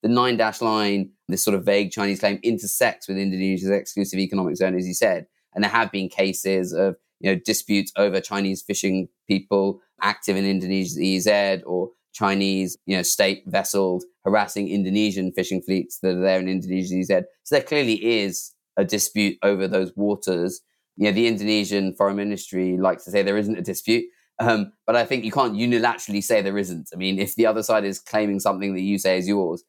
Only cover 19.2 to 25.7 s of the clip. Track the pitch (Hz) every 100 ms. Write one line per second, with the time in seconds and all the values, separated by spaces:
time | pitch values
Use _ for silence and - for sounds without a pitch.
19.2 | 101 - 101 101 95 95 92 - 101 101
20.2 | - 90 90 90 _ _ _ - 104 101
21.2 | 117 110 101 107 98 101 95 92 101 101
22.2 | 101 98 - 92 92 90 95 87 - 101
23.2 | 98 101 104 110 95 92 - 117 117 _
24.2 | _ - 117 110 101 _ - 117 113 131
25.2 | 110 104 123 104 120